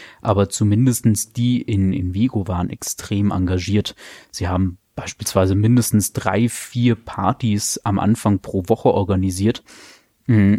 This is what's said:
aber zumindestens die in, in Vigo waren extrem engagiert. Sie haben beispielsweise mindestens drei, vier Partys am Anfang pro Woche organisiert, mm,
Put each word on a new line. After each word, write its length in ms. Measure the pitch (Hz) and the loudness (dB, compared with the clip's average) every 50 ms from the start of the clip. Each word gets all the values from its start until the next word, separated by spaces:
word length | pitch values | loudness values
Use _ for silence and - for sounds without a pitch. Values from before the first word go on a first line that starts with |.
| - - - _ | -20 -20 -18 _
aber 260 | - - 101 98 98 95 | -4 -2 0 0 0 0
zumindestens 840 | - - 107 104 104 110 127 131 120 - - 117 104 - - - - | 0 0 0 2 2 4 2 2 2 2 2 2 2 0 -2 -6 -4
die 280 | - 120 123 123 120 | -2 0 0 0 -2
in, 300 | - - 107 98 95 95 | -2 -2 0 0 0 0
in 220 | 95 - 90 90 92 | 0 -2 -2 -4 -2
Vigo 340 | 98 117 131 - 107 92 | 0 -2 0 0 -2 -4
waren 220 | 95 92 87 90 - | -4 -4 -4 -4 -6
extrem 640 | - - - - - - - - 110 101 101 101 | -6 -10 -10 -10 -10 -10 -8 -4 -2 0 0 0
engagiert. 640 | 95 92 92 90 92 90 87 95 101 104 98 - - - - - - - - _ | 0 0 0 0 -2 -2 -2 0 0 0 -2 -4 -8 -16 -18 -20 -20 -20 -20 _
Sie 160 | - - 95 | -8 -6 -4
haben 300 | 87 92 92 95 92 90 - _ _ _ | -2 0 0 0 -2 -2 -6 _ _ _
beispielsweise 600 | - - - - - 104 - - 98 92 95 98 | -12 -12 -12 -12 -10 -8 -2 0 2 2 2 2
mindestens 580 | 98 107 117 123 123 113 - - 104 95 - - | 2 4 4 4 2 2 2 2 0 0 -2 -4
drei, 340 | - - 98 95 101 117 | -6 -4 -2 0 0 0
vier 480 | 120 - - - - - 120 120 123 117 | 0 -2 -6 -12 -8 -4 0 2 2 0
Partys 840 | - - - - - 98 95 95 - - 110 104 101 - - - - - | 0 -4 -10 -8 -4 -2 -2 -2 0 0 -2 0 0 -2 -4 -6 -6 -4
am 160 | 107 98 95 | -2 -2 0
Anfang 400 | - 101 113 - - 107 101 95 | 2 2 0 2 2 0 0 0
pro 240 | - - - 98 90 | -2 -4 -6 -4 -2
Woche 260 | - 113 - - 135 - | 0 0 2 2 2 2
organisiert, 720 | 104 98 90 98 90 95 95 90 90 98 110 120 - - - - - - - - _ _ _ _ _ _ | 2 2 0 0 0 0 0 0 0 0 0 0 -2 -8 -20 -20 -20 -20 -20 -20 _ _ _ _ _ _
mm, 280 | - 117 107 101 98 104 | 2 4 6 6 6 4